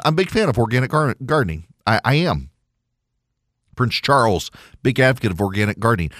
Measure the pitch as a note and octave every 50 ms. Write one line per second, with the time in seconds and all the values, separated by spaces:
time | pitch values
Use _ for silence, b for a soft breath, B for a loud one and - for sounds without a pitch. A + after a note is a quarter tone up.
0 | - D3+ D#3 D#3+ F#3+ - - A3 A3 E3 A2 A#2 A2+ A2 A2+ B2+ C3 - - D3+
1 | D#3 C3 - - C3+ B2+ D3+ D#3 A#2+ F2 D#2+ D#2 E2 - - _ _ G2+ A2 -
2 | - - C3+ D3+ F3 E3 F#2+ C#2+ C2 - _ _ _ _ _ _ _ _ _ _
3 | _ _ _ _ _ _ _ _ _ _ _ _ _ _ _ - B2+ A#2 - -
4 | - - C#3+ C#3 A#2 A2+ A#2 G#2+ - - B B B B B B - C3 B2 -
5 | D3+ E3 - - - G#2+ F2+ E2 G2+ F#2+ F#2+ G2+ G#2 G#2 - - G#2+ A#2 A#2 F#2
6 | E2 D2 B